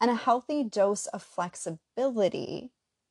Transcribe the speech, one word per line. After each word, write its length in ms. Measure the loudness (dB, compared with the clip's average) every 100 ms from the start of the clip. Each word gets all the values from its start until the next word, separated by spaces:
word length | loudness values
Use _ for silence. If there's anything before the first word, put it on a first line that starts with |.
and 100 | 2
a 60 | 2
healthy 480 | 4 2 2 -2
dose 420 | -2 2 2 2 -4
of 160 | -10
flexibility 1500 | -10 -6 -6 -6 -10 -10 _ -4 -2 2 2 0 -6 -8 -12 _ _ _ _